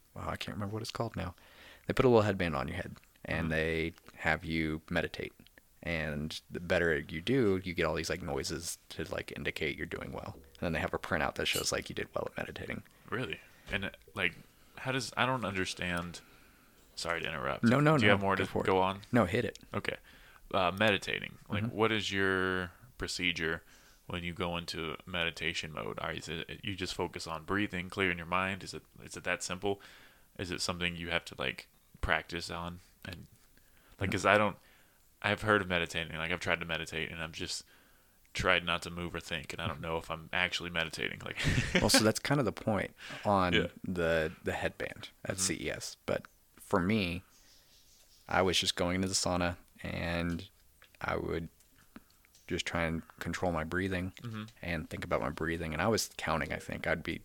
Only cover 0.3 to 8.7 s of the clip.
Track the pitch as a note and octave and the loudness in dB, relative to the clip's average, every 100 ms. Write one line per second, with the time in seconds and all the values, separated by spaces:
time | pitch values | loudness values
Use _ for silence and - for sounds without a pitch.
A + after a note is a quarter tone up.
0.3 | - - G2+ G2+ G#2+ A2 - A#2 - F2+ | -6 -6 -4 -4 -4 -6 -4 -4 -4 -6
1.3 | - - - - - - - B2+ A#2 G#2 | -8 -20 -20 -20 -8 0 4 8 8 8
2.3 | G2 F2 C#2 C#2 F2+ - - - _ - | 4 2 0 -2 -4 -8 -12 -18 _ -4
3.3 | D#2+ E2 D#2 D#2+ D#2+ E2 - - - E2 | -2 0 2 2 0 -2 -6 -18 -4 0
4.3 | D#2 E2 D#2+ D#2 D#2 - E2+ - - - | 0 0 0 0 -2 -2 0 0 -4 -8
5.3 | - - - _ - E2+ E2 D#2 D2 D#2+ | -12 -20 -20 _ -10 -4 -2 -2 -4 -4
6.3 | - - - F2 F2+ E2+ D2 F2 E2 G2 | -8 -10 -8 2 4 6 4 0 -4 0
7.3 | C3+ G#2 F#2 F#2 E2+ D#2+ E2 E2 E2 E2+ | 4 4 2 0 0 2 2 -2 -4 -2
8.3 | C#2 - D2+ - | -2 -2 -4 -6